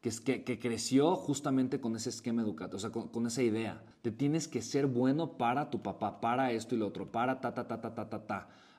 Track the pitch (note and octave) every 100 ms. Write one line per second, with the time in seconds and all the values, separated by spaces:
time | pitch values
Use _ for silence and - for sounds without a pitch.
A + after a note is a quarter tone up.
0 | A#2+ A2 C3+ B2 - A2 A#2+ A2+ - C3
1 | D3+ F3+ - C#3 C#3+ C3 B2+ C#3+ A2+ A2+
2 | A#2+ - A#2+ A#2 G#2+ - F2+ G2+ G#2+ A#2
3 | G#2+ A#2 A#2 B2+ A#2+ A2 G#2+ - - -
4 | A#2 A2+ C#3+ D#3 - A#2+ A2 C#3+ C#3+ B2
5 | C3 D3 D#3+ - A#2+ C3 D3 A2 G#2 -
6 | G#2+ - A#2 B2 C3 A2+ G#2 A2+ G2+ F#2
7 | - A2+ B2+ C3 A#2+ B2 A#2+ A2+ A2+ A2+
8 | G#2+ G#2+ - G2 - - -